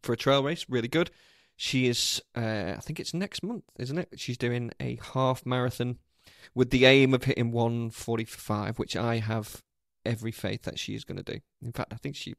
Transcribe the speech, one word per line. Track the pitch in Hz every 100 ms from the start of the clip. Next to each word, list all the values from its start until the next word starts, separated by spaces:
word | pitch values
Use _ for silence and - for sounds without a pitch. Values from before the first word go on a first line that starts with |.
for | -
a | 117
trail | - 139
race, | 139 131 -
really | 123 117
good. | 156 175 - _ _ _ _
She | - 131 127
is, | 120 - - -
uh, | - 113 107 90
I | 85
think | - 156
it's | -
next | 170 196 -
month, | 180 233 - -
isn't | 123 156
it? | - -
She's | - 120
doing | 120 120 117 -
a | 127 120 -
half | 131 131 127
marathon | 127 127 123 - 123 123 _ _ - - -
with | - 127
the | 131 131
aim | 135 135
of | 131
hitting | 131 - 117
one | 117 117 117 117
forty-five, | - - 117 113 - - 104 104 117
which | - -
I | 117 117
have | 107 110 104 - _ _ _ _ -
every | 117 113
faith | 113 98 104
that | - -
she | -
is | 104
gonna | - 95
do. | 95 - _ _
In | 120
fact, | 120 -
I | 120
think | 143 143
she, | -